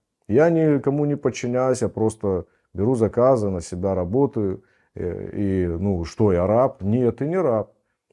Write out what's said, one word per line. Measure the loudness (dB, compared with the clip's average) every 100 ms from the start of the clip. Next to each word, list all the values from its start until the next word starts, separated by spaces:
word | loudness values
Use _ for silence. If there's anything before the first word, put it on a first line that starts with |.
| _ _ 0
Я | 2 4
никому | 4 2 2 0 -2 -2
не | -2
подчиняюсь, | -4 -4 -4 0 0 0
я | -2
просто | 0 -2 -2 -2 -2 -6 _ _
беру | -4 0 2
заказы, | 0 4 4 4 0
на | -4
себя | -6 -6 -2
работаю, | -2 -2 0 0 0 -4 -6 _ _ _ -10
э, | -8 -8 -10 -4
и, | -2 0 0
ну, | -2 -2 -2
что, | -6 0 2
я | 4 2
раб?» | 2 2 -2
Нет, | -2 0 0 0
ты | -4
не | 0
раб, | 0 0 -4 _ _ _ _